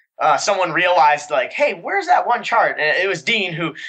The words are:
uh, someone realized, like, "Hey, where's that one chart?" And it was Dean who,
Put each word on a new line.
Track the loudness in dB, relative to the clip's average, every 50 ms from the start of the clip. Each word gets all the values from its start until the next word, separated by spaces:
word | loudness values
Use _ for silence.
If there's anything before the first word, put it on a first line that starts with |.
| _ _ _ -2
uh, | 0 2 2
someone | 2 0 0 0 0 0 -2
realized, | 0 0 2 4 4 6 6 4 4 2 -2 -2
like, | -2 -2 -2 -2
"Hey, | -2 0 0 0 -2
where's | -4 -6 -4 -4 -2 0
that | 2 2 2 2
one | 0 -2 -2
chart?" | -2 0 2 2 2 2 0 0
And | 0 0 2 0
it | 0 -2
was | -2 -4
Dean | -4 -2 -2 -2 -2 -4
who, | -4 -4 -6 -6 -6 -8 -14